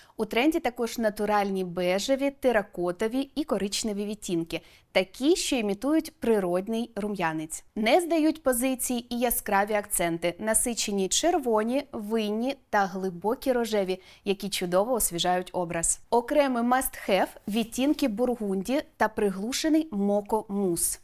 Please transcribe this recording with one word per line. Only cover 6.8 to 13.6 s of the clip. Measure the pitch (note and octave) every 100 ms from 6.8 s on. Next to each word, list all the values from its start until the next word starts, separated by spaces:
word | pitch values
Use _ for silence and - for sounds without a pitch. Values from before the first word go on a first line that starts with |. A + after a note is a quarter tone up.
| A#3 -
рум'янець. | G#3 F#3+ E3 D#3 D#3 - - -
Не | A3 D#4+
здають | E4+ E4 D#4 D#4
позиції | C4+ A#3+ C4 B3+ - A#3+ A#3+ A#3+
і |
яскраві | A#3+ A3 - G3 G#3
акценти, | G#3+ G3+ - E3+ E3 E3+ E3+
насичені | A3 A3+ B3 A3+ - G3+ F#3+
червоні, | - D#4+ F4+ B3 G#3+ A3 C4 C#4+
винні | A#3 G#3 A3+ G#3 G#3+ B3+ C4+ _
та | G#3 F#3+
глибокі | F#3 F#3+ F3 G3+ C4 C4+
рожеві, | B3